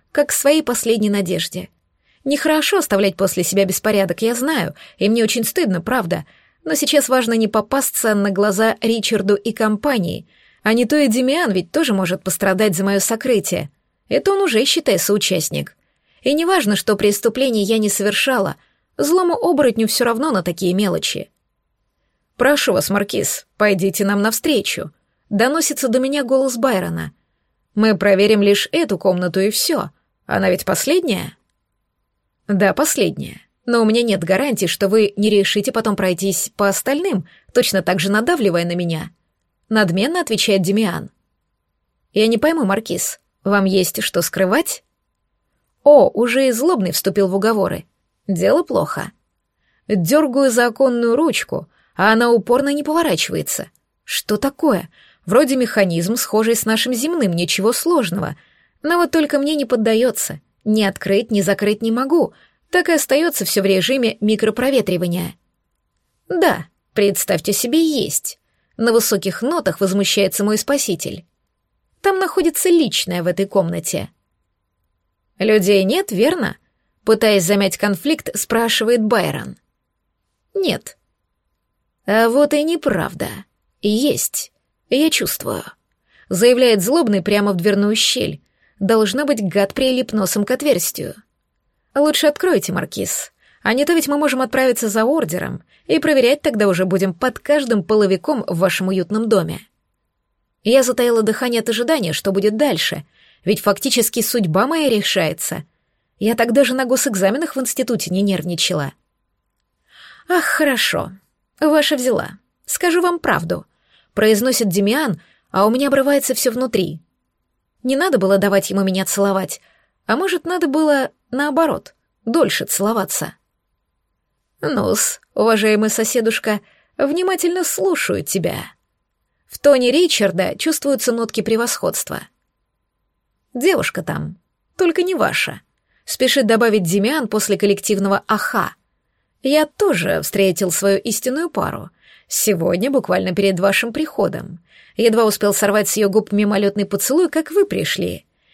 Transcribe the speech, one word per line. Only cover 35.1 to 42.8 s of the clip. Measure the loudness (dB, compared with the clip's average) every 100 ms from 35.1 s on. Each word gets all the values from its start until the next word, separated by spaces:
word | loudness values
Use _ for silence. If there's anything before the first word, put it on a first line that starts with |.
| 2
не | 2
решите | 4 2 0 -2
потом | -2 -2
пройтись | -2 -2 0 -2 -4 -6 -2
по | 0
остальным, | 0 -2 -2 -2 -2 -4 _ _
точно | 0 0 0
так | 0 0
же | 0
надавливая | 0 0 0 2 0
на | -2
меня», | -2 -2 -4 -8 -16 _ _ _ _ _
надменно | 0 2 2 0 -2
отвечает | -2 -2 2 2
Демиан. | 2 0 0 -4 -10 _ _ _ _ _ _ _ _ _ _
«Я | 0 2
не | 2
пойму, | 2 2
Маркиз, | 0 -2